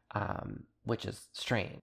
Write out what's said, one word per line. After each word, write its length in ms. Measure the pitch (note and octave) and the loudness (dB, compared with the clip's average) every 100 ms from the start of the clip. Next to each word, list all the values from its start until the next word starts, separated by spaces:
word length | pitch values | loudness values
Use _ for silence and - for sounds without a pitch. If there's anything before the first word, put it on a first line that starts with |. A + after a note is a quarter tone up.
| - | -4
um, 480 | G#2 G2+ - - - - _ | 0 0 0 -2 -6 -10 _
which 200 | - A2+ | 0 0
is 220 | - - - | 0 -4 -8
strange. 480 | - - A#2 F2+ - | -6 2 4 2 -4